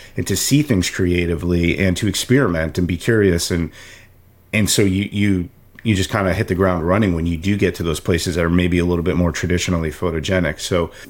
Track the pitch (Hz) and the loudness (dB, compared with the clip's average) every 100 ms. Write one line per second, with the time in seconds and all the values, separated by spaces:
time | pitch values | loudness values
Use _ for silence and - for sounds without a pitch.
0 | - - 92 98 - 139 147 101 87 - | -16 -8 -4 -2 2 2 2 0 0 -2
1 | 92 87 87 85 87 87 87 - 95 90 | 0 0 0 -2 0 0 2 2 0 0
2 | 104 92 - 127 123 85 80 - 90 87 | -2 -2 0 2 2 0 -2 -2 -2 -2
3 | - 113 101 85 - 87 80 - - - | 0 2 4 2 0 -2 -4 -8 -20 -20
4 | - - - _ _ 110 98 - 101 92 | -20 -20 -20 _ _ -2 0 2 2 2
5 | 101 104 101 95 87 - - - 113 98 | -2 0 0 0 -2 -10 -20 -8 0 0
6 | 92 110 95 87 92 90 95 90 80 95 | 0 0 0 0 0 2 2 2 0 2
7 | 107 82 82 82 87 101 95 - 85 76 | 2 0 -2 -2 -2 0 0 0 -4 -4
8 | - 87 95 82 85 87 90 87 87 87 | 0 0 0 0 2 2 2 2 2 0
9 | 85 78 87 80 90 87 - 87 80 73 | 0 0 0 0 -2 -2 0 -2 -4 -4
10 | 92 82 71 92 80 76 - 92 82 - | -4 -4 -2 0 0 -4 -4 -2 -2 -8
11 | - | -20